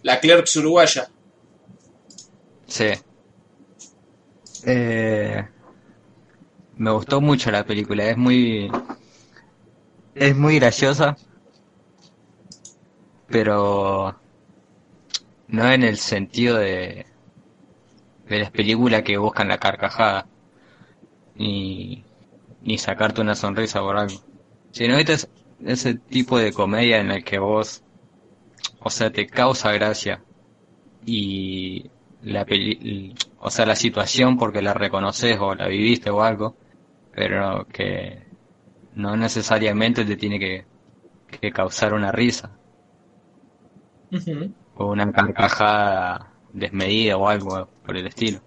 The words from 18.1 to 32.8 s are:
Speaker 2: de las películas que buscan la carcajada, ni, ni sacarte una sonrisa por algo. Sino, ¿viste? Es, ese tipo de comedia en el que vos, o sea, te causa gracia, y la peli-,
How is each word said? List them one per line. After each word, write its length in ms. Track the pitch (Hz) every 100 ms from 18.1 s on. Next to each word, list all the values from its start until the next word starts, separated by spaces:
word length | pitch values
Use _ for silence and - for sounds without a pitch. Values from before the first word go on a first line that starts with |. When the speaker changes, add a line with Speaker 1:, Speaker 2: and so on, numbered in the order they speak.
| _ -
Speaker 2:
de 120 | 104
las 120 | 101
películas 520 | - 107 113 123 110
que 140 | - 101
buscan 300 | 107 - 101
la 100 | 95
carcajada, 680 | 101 98 98 - 110 98 - _ _ _ _ _ - _ - _ _ -
ni, 680 | 107 101 95 92 95 98 - _ _ _ _ -
ni 160 | - 107
sacarte 440 | - 98 107 104
una 140 | 107 104
sonrisa 440 | 101 98 110 101
por 160 | 98 101
algo. 240 | 101 95 - - _ _ _
Sino, 260 | - 120 139
¿viste? 160 | 156
Es, 160 | 156 - _ _ _ -
ese 300 | 123 127 113
tipo 420 | _ 131 123 123
de 160 | 107
comedia 460 | 95 98 107 120 110
en 120 | 98
el 120 | 98
que 160 | - 98
vos, 440 | 98 107 107 - _ _ _ _ _ _ _ _ - _
o 100 | 110
sea, 220 | - 110
te 160 | - 104
causa 440 | - 127 127 107
gracia, 500 | 104 107 107 101 95 _ _ _ _ _ _ _ _ 117
y 840 | 113 98 95 95 95 92 92 - _ _ _
la 240 | 107 101 101
peli-, 720 | 101 101 104